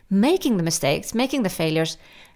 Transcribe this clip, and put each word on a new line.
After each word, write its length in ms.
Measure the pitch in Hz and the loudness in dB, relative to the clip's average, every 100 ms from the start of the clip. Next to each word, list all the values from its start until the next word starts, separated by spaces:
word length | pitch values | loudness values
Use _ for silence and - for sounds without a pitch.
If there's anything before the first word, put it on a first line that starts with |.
| _ | _
making 460 | 196 240 370 302 208 | 2 4 2 2 0
the 60 | |
mistakes, 520 | 165 165 143 151 - | 0 0 0 -2 -2
making 280 | 226 269 285 | -4 -2 -2
the 60 | 196 | -2
failures, 480 | - 160 156 160 - - - - | -2 -2 0 -2 -4 -18 -20 -20